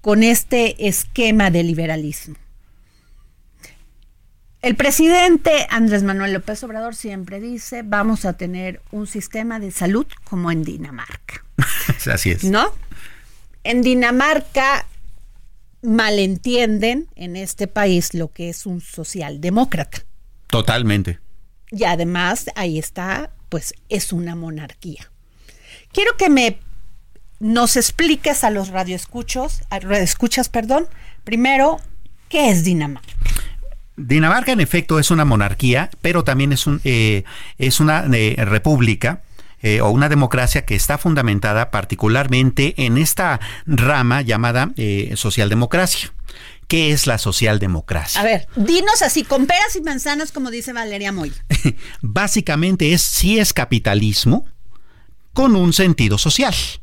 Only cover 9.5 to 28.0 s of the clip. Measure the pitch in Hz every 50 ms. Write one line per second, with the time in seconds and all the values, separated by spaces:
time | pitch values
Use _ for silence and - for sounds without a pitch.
9.5 | 226 220 208 190 170 - 180 175 196 226 302 - - - - - - 180 175 170
10.5 | 170 160 156 143 - 151 - 143 135 117 120 - - - - - - - - -
11.5 | - - - - - - - - - - - - - 95 - 95 87 87 - 190
12.5 | 196 214 262 427 - - - - - - - - - - - - - - - -
13.5 | - - - - 240 247 240 254 254 247 247 240 247 254 269 302 311 294 262 -
14.5 | - 277 262 269 277 - - - - - - - - - - - - - - -
15.5 | - - - - - - - 233 220 233 220 214 208 202 196 190 190 175 - 254
16.5 | 247 240 240 214 214 208 214 233 247 277 320 - - - 175 180 175 185 190 185
17.5 | - - 202 190 - 214 208 196 185 175 180 - - 170 165 151 - - 170 170
18.5 | 170 - - 208 180 175 - - - - 160 - - 190 156 143 147 143 151 180
19.5 | 190 226 254 254 - 160 143 - - - - - - - - - - - - -
20.5 | - 117 104 95 110 120 123 107 104 104 92 - 85 - - - - - - -
21.5 | _ - - - - 196 220 180 175 170 170 170 175 175 180 180 214 - - -
22.5 | - - 196 175 160 156 151 - - - 180 190 190 - 302 - - - - -
23.5 | - 160 - - - - - - 208 196 - - 196 170 175 170 170 170 165 160
24.5 | 156 151 156 - - - - 180 147 - - - - _ - _ _ _ - -
25.5 | - - - - - - - _ - - 415 453 480 - 392 349 294 262 240 226
26.5 | 196 - - - - - - - - - - - - - - - - - 214 214
27.5 | 226 240 240 233 - 247 226 - - -